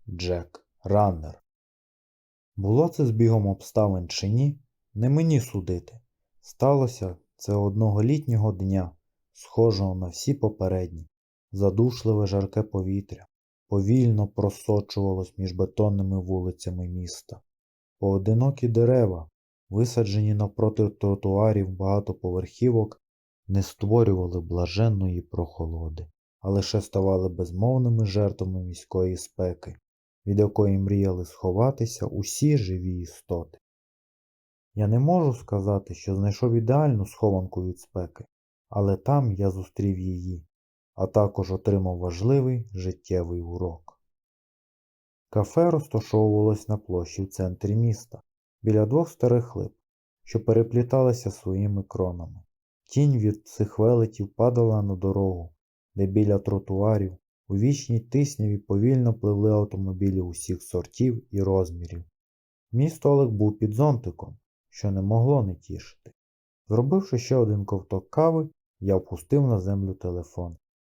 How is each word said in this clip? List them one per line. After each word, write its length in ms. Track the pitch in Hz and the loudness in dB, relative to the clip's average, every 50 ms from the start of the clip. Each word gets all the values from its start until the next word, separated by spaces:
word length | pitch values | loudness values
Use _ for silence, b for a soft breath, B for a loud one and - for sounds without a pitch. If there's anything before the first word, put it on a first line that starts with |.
| _ 104 | _ -14
Джек 560 | 92 85 90 90 90 87 82 - - - _ _ _ _ - | -10 -6 -4 -4 -4 -4 -6 -10 -18 -20 _ _ _ _ -2
Раннер. 600 | 95 98 104 104 98 87 80 78 76 71 - _ _ _ _ _ _ _ _ _ _ _ _ _ _ _ _ _ _ _ _ _ _ _ | 0 2 4 4 2 0 -2 -8 -12 -14 -16 _ _ _ _ _ _ _ _ _ _ _ _ _ _ _ _ _ _ _ _ _ _ _
Було 340 | 104 98 98 110 135 160 175 | -4 0 2 2 2 2 2
це 160 | - - 147 | 0 0 0
збігом 420 | 120 110 113 117 113 113 110 101 | 0 2 4 4 4 4 4 2
обставин 600 | 98 95 - - - - 110 107 104 95 92 90 | 0 -2 -4 -8 -4 0 0 2 2 0 -2 -4
чи 220 | 85 - - - 98 | -6 -6 -4 -2 -2
ні, 300 | 107 123 139 147 143 - _ _ _ _ _ _ - | 0 2 0 0 -2 -4 _ _ _ _ _ _ -4
не 160 | 104 113 127 | -2 0 2
мені 300 | 143 156 165 165 156 127 | 2 2 4 4 2 2
судити. 600 | 117 - - 101 85 90 90 87 - - - - _ _ _ _ _ _ _ _ | 0 -2 -6 -6 -4 -4 -4 -6 -6 -12 -18 -20 _ _ _ _ _ _ _ _
Сталося 760 | _ - - - 127 135 143 139 131 117 - - 98 92 85 - _ _ _ | _ -20 -4 0 2 2 4 2 2 0 -2 -6 -8 -8 -8 -12 _ _ _
це 180 | _ - - 104 | _ -4 -2 0
одного 500 | 101 101 101 98 107 110 107 104 104 107 | 0 0 0 2 2 2 2 2 2 2
літнього 480 | 123 151 151 147 127 117 107 104 110 | 2 2 0 0 0 0 2 2 0
дня, 400 | 95 92 95 95 98 95 90 85 - _ _ _ _ _ _ _ _ | -2 -2 -2 0 0 0 -2 -4 -8 _ _ _ _ _ _ _ _
схожого 600 | - - - - - 113 113 101 95 101 95 92 | -20 -20 -4 0 2 2 4 2 0 -2 -2 -4
на 120 | 92 92 | -6 -8
всі 260 | 87 - - - 135 143 | -8 -10 -6 -4 -4 -2
попередні. 760 | 143 - 104 104 - 95 92 92 92 90 85 85 80 80 - _ _ _ _ _ _ _ _ | 0 -2 -4 -2 -2 -2 -2 -2 -2 -4 -6 -10 -14 -16 -18 _ _ _ _ _ _ _ _
Задушливе 760 | - 98 101 98 95 107 117 123 120 - - 110 107 104 104 | -4 0 0 2 4 4 2 2 0 -2 0 0 2 2 0
жарке 360 | 92 101 98 98 95 - 110 104 | 0 0 0 -2 0 -2 -4 -4
повітря 640 | - - 98 92 95 98 98 101 - - - - _ _ _ _ _ _ _ _ | -2 -4 -4 -2 -2 -4 -4 -6 -8 -14 -18 -18 _ _ _ _ _ _ _ _
повільно 600 | _ 104 98 98 104 120 131 123 117 110 104 101 | _ -2 0 2 4 4 4 4 4 4 2 0
просочувалось 1080 | 98 - - 101 101 - - - - 107 104 101 - - 101 98 98 95 92 92 - _ | -2 -2 -2 -2 -2 -2 -4 -2 0 0 0 0 -2 -4 -4 -2 -2 -2 -4 -6 -8 _
між 160 | - 95 92 90 | -8 -6 -6 -2
бетонними 680 | 92 95 - - - 107 104 101 98 98 95 98 95 | -2 -4 -2 0 0 0 2 2 0 0 0 -2 -2
вулицями 680 | 90 92 92 92 90 90 87 - - 90 90 90 90 | -2 -2 -2 -2 -2 -4 -6 -8 -8 -8 -8 -6 -8
міста. 540 | 87 90 90 90 82 - - - - - - - _ _ _ _ _ _ _ _ _ _ _ | -8 -8 -8 -8 -10 -12 -16 -16 -18 -20 -20 -20 _ _ _ _ _ _ _ _ _ _ _
Поодинокі 680 | 98 98 98 98 95 107 110 117 127 139 135 - 123 | 0 0 2 2 2 2 2 4 2 2 0 0 -2
дерева, 640 | 120 110 117 117 117 131 127 113 98 90 82 80 - _ _ _ _ _ _ _ - | 2 4 4 4 6 6 4 4 2 0 -4 -10 -14 _ _ _ _ _ _ _ -4
висаджені 640 | 95 104 123 120 120 120 113 101 101 104 104 107 104 | -2 0 0 2 0 0 0 0 0 0 2 2 2
навпроти 560 | 104 104 101 - - 110 107 107 - 107 101 | 0 -2 -2 -2 0 0 0 2 2 0 0
тротуарів 800 | - - - 101 98 98 - 98 95 101 107 110 104 101 98 95 | 0 -2 0 0 0 0 0 0 2 4 4 4 2 2 0 -2
багатоповерхівок, 1300 | 92 92 95 95 98 104 101 - 95 - - 113 110 - 110 - - - 120 127 117 113 104 - - - _ _ _ _ _ _ _ _ _ | -4 -4 -2 0 0 0 -2 -4 -8 -6 -6 -4 -4 -4 -6 -6 -4 0 2 2 4 2 0 -2 -6 -14 _ _ _ _ _ _ _ _ _
не 160 | - 95 98 95 | -2 -2 -2 -2
створювали 760 | - - - 104 101 113 120 117 107 95 92 90 87 90 90 | -2 -4 -6 0 2 4 4 4 4 2 2 0 -2 -4 -6
блаженної 800 | 82 85 87 87 87 85 87 104 113 113 107 98 95 92 90 87 | -6 -4 -2 -2 -2 -2 0 0 2 2 2 0 0 -2 -2 -4
прохолоди, 840 | 85 _ - - 85 - - - 82 80 82 82 82 80 78 82 82 - _ _ _ _ _ _ | -6 _ -6 -6 -6 -6 -6 -8 -8 -6 -6 -8 -8 -8 -10 -10 -12 -14 _ _ _ _ _ _
а 100 | - 95 | -4 -2
лише 320 | 98 98 95 - - 104 | 0 0 0 0 -2 -2
ставали 480 | - - - 101 95 95 95 92 92 92 | -2 -2 -2 0 2 2 2 2 0 -2
безмовними 760 | 87 90 90 82 85 92 110 123 131 131 127 120 117 113 110 | -4 -6 -6 -6 -2 0 0 2 2 2 2 2 2 2 0
жертвами 580 | 98 95 104 104 98 - - 95 92 92 92 90 | 0 0 0 0 0 -2 -4 -6 -6 -4 -6 -8
міської 540 | 90 85 - - _ - 92 92 92 92 | -8 -12 -14 -12 _ -2 -2 0 0 -2
спеки, 580 | 87 - - _ - 95 90 85 - - - - - _ _ _ _ _ _ _ _ _ | -6 -10 -12 _ -4 -4 -4 -4 -6 -12 -18 -18 -20 _ _ _ _ _ _ _ _ _
від 140 | 101 101 104 | 0 2 4
якої 380 | 104 104 104 - 104 101 98 | 4 4 4 2 4 4 2
мріяли 480 | 98 98 98 101 101 98 95 90 90 87 | 2 2 2 2 2 2 2 0 -2 -6
сховатися 800 | - - - - 92 90 101 120 135 135 - 117 113 - - 101 | -10 -10 -4 -4 0 2 2 2 2 0 -2 -4 -6 -4 -8 -8
усі 520 | - - 101 98 - - - 143 151 151 | -6 -6 -6 -6 -6 -2 0 2 2 4
живі 420 | 135 101 92 92 90 90 92 90 90 | 2 0 -2 -4 -4 -4 -6 -6 -6
істоти. 600 | 85 - - - _ - 90 85 82 - - - _ _ _ _ _ _ _ _ _ _ _ _ _ _ _ _ _ _ _ _ _ _ _ | -8 -12 -14 -18 _ -6 -6 -6 -6 -10 -16 -20 _ _ _ _ _ _ _ _ _ _ _ _ _ _ _ _ _ _ _ _ _ _ _
Я 140 | 107 104 | -2 2
не 120 | 101 110 120 | 2 4 4
можу 340 | 135 156 180 180 165 139 120 | 4 4 4 4 2 2 0
сказати, 600 | - - - 104 101 95 101 101 98 - - 85 | -2 -4 -4 -4 -2 0 0 0 0 -2 -6 -12
що 220 | - - 98 95 | -10 -6 -4 -2
знайшов 380 | 98 101 101 101 - 127 120 117 | 0 0 0 0 0 0 2 2
ідеальну 520 | 117 113 113 131 147 156 143 120 104 95 | 2 2 2 2 4 4 2 2 0 -2
схованку 600 | - - - - 104 98 92 92 90 - 90 90 | -4 -4 0 0 2 2 0 -2 -4 -6 -6 -6
від 140 | 92 90 - | -6 -8 -10
спеки, 460 | - _ - 92 87 82 - - - - _ _ _ _ _ _ _ _ | -16 _ -8 -8 -8 -8 -12 -18 -20 -20 _ _ _ _ _ _ _ _
але 280 | - 101 101 98 98 | -2 0 0 2 0
там 340 | - - - 143 143 131 113 | 0 0 2 2 2 2 0
я 180 | 98 98 101 98 | 0 0 0 -2
зустрів 500 | 90 95 92 - _ - 101 101 95 90 | -2 -4 -8 -8 _ -2 -2 -2 -2 -2
її, 460 | 92 92 92 90 87 92 90 87 82 _ _ _ _ _ _ _ _ _ _ | -4 -6 -6 -6 -6 -8 -10 -10 -12 _ _ _ _ _ _ _ _ _ _
а 120 | - 95 | -6 -4
також 440 | 92 - 107 104 101 - - 95 92 | 0 2 2 2 2 0 -4 -4 -4
отримав 460 | 95 95 - 107 101 95 92 92 90 | -4 -2 0 2 2 2 2 -2 -4
важливий 720 | 87 90 90 85 90 101 123 139 139 127 131 127 120 110 - 98 | -4 -6 -6 -4 -2 0 2 2 2 2 0 -2 -4 -6 -8 -8
життєвий 680 | 92 90 92 87 - _ - 95 90 85 85 87 87 | -6 -6 -6 -8 -8 _ -4 -2 -2 -2 -4 -6 -8
урок. 600 | 85 85 87 87 92 87 82 - _ - - _ _ _ _ _ _ _ _ _ _ _ _ _ _ _ _ _ _ _ _ _ _ _ _ _ _ _ | -8 -8 -6 -6 -6 -6 -6 -10 _ -20 -20 _ _ _ _ _ _ _ _ _ _ _ _ _ _ _ _ _ _ _ _ _ _ _ _ _ _ _
Кафе 420 | - 110 98 - - 165 170 175 | -2 -2 -2 0 2 2 4 4
розташовувалось 960 | 165 151 151 - - 110 - - - 110 110 107 104 107 107 107 107 104 - | 2 2 0 -2 -4 -4 -2 0 2 2 4 4 4 4 4 2 2 0 -2
на 100 | - 107 | -6 -8
площі 460 | 104 - - 90 90 85 87 - - 98 | -6 -6 -4 -4 -4 -4 -6 -6 -8 -8
в 60 | 95 | -8
центрі 460 | - - 92 90 90 - - 98 104 | -6 -6 -4 -4 -4 -4 -4 -2 0
міста, 460 | 110 117 117 110 - - - - - - _ _ _ _ _ _ _ | 0 0 0 0 -4 -8 -14 -20 -20 -20 _ _ _ _ _ _ _
біля 240 | - 110 107 107 107 | 0 2 2 2 2
двох 240 | 107 127 160 165 160 | 2 2 0 0 -2
старих 460 | - - - 123 120 120 120 - - | -2 -2 2 2 2 2 0 -2 -8
лип, 180 | - 98 - - _ _ _ _ _ _ _ _ _ _ | -10 -10 -10 -12 _ _ _ _ _ _ _ _ _ _
що 220 | - - 110 - | -6 -6 -2 0
перепліталися 840 | - 110 113 113 117 117 120 120 120 131 131 131 127 113 - - 104 | 2 4 4 2 2 2 0 0 2 2 2 2 2 2 0 -4 -8
своїми 520 | - - - 92 95 98 101 104 101 95 95 | -8 -6 -6 -4 -2 -2 -2 -2 -2 -4 -6
кронами. 640 | - - 90 92 90 87 87 82 - - - - _ _ _ _ _ _ _ _ | -6 -4 -4 -4 -4 -4 -8 -12 -14 -16 -18 -20 _ _ _ _ _ _ _ _
Тінь 300 | _ - 135 147 147 135 | _ 0 2 4 4 4
від 300 | 117 107 107 104 - - | 4 2 0 0 -2 -8
цих 320 | - - - 110 - - - | -10 -4 -4 -4 -2 0 2
велетів 480 | 107 120 123 117 113 110 - - 101 | 2 4 4 4 2 0 -2 -6 -10
падала 540 | 98 - - 113 123 120 120 117 113 107 107 | -8 -2 0 2 2 4 4 2 2 2 0
на 140 | 104 98 95 | 0 -2 -2
дорогу, 580 | 90 95 98 95 98 98 95 92 87 82 82 - _ _ _ _ _ _ _ _ | -2 -2 0 0 2 0 0 -2 -4 -8 -14 -18 _ _ _ _ _ _ _ _
де 100 | 98 98 | -2 -2
біля 340 | 95 95 107 107 104 101 98 | 2 2 2 4 4 2 0
тротуарів 800 | - - 101 95 - - 95 95 101 107 110 101 98 92 90 - _ _ _ _ _ | 0 -2 -2 -2 -4 -4 -2 0 2 2 2 2 0 -4 -6 -12 _ _ _ _ _
у 100 | - 95 | -4 -2
вічній 420 | 98 110 131 143 147 - - 117 113 | 0 2 2 0 -2 -2 -2 -4 -4
тисняві 580 | 120 - - 143 143 143 - - 107 104 104 | -2 -2 0 0 0 0 -2 -4 -2 -2 -2
повільно 560 | 104 - - 98 101 107 127 135 127 123 117 110 | -4 -4 -2 0 2 2 2 2 2 2 2 0
пливли 380 | - - 104 104 101 104 110 | 0 0 0 0 2 2 2
автомобілі 720 | 107 104 104 101 - 95 98 95 92 92 98 98 92 95 | 2 2 0 -2 -4 -6 -6 -6 -4 -2 -2 0 0 -2
усіх 420 | 90 87 82 - - - 92 87 - | -4 -4 -8 -10 -8 -8 -8 -8 -8
сортів 600 | - - 87 85 - - - 131 127 117 117 - _ | -6 -6 -6 -6 -6 -4 -2 -2 -2 -2 -4 -8 _
і 100 | 101 98 | -4 -2
розмірів. 640 | 95 98 95 95 92 87 87 85 85 82 87 85 82 - _ _ _ _ _ _ _ _ _ _ _ _ | 0 2 2 2 0 0 -6 -10 -12 -12 -12 -14 -14 -16 _ _ _ _ _ _ _ _ _ _ _ _
Мій 180 | 113 120 143 160 | -2 0 0 0
столик 400 | 160 - - 147 143 139 139 117 | -2 0 2 2 4 4 4 2
був 300 | 110 101 107 104 107 - | 2 2 0 0 0 0
під 140 | 110 104 104 | -2 -2 0
зонтиком, 640 | 113 147 151 135 117 - 90 - - - - - - _ _ _ _ _ _ | 2 2 2 2 0 -4 -8 -10 -12 -14 -16 -18 -20 _ _ _ _ _ _
що 220 | - - - 101 | -10 -6 -4 -2
не 100 | 98 95 | -2 0
могло 420 | 95 101 110 113 120 135 147 135 110 | 0 2 2 4 4 4 4 2 0
не 120 | 95 90 | -2 -4
тішити. 560 | 78 - - 87 80 - - - _ _ - - _ _ _ _ _ _ _ _ _ _ | -8 -12 -12 -12 -12 -14 -16 -20 _ _ -20 -20 _ _ _ _ _ _ _ _ _ _
Зробивши 500 | - 104 113 123 139 185 196 196 - 131 | 0 0 2 2 2 0 0 0 -2 -4
ще 180 | 117 - - 135 | -4 -2 0 2
один 300 | 127 117 104 104 101 98 | 2 4 2 0 -2 -2
ковток 440 | - 101 95 - - 101 95 - _ | -4 -6 -6 -6 -6 -8 -8 -8 _
кави, 400 | - 156 160 165 160 160 156 156 - _ _ _ _ _ | 0 2 2 2 2 0 -2 -6 -10 _ _ _ _ _
я 160 | 98 98 98 | 0 0 0
впустив 520 | 92 - - 92 - - - 135 147 143 | 0 0 -4 -10 -14 -4 0 2 2 4
на 120 | 127 117 95 | 2 2 0
землю 340 | 90 98 101 98 98 95 92 | 0 -2 -2 -2 -2 -4 -6
телефон, 640 | - - 90 87 87 85 - - - 87 85 82 - _ _ _ _ _ | -6 -8 -6 -6 -6 -8 -10 -10 -10 -10 -10 -12 -16 _ _ _ _ _